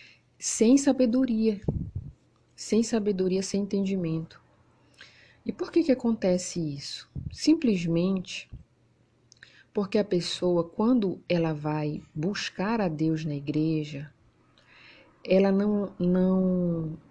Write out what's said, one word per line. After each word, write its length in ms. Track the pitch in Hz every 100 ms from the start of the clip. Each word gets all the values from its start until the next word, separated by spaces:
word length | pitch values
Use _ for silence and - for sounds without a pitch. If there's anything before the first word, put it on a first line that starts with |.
| - _ _ _
sem 380 | - - 226 277
sabedoria. 840 | 277 254 254 247 254 220 220 202 - - - - - - _ _ _
Sem 280 | - - 214
sabedoria, 600 | 226 226 202 190 185 185
sem 200 | 190 196
entendimento. 800 | 202 196 190 190 165 160 160 - _ _ _ _ _ _ - - - _
E 80 | -
por 180 | - 370
que 120 | 349
que 100 | 320
acontece 640 | 254 233 220 190 180 - 180
isso? 500 | 156 143 - - - - -
Simplesmente 1200 | - - 320 240 185 170 165 185 190 - - - - - _ _ _ _ _ _ _ - - _
porque 240 | - 202 214
a 60 |
pessoa, 600 | 202 180 175 - 180 175
quando 560 | 170 - 220 254 196 - -
ela 240 | 175 165
vai 500 | 151 151 151 151 151 -
buscar 640 | 156 165 208 - - 190 233
a 80 | 190
Deus 380 | 151 160 156 156
na 80 |
igreja, 760 | 143 143 151 160 156 147 143 151 - _ _ _ _ _ - - - - _
ela 300 | - 185 196
não, 400 | 196 208 208 202 -
não, 1000 | 180 180 185 190 185 180 175 165 160 160 -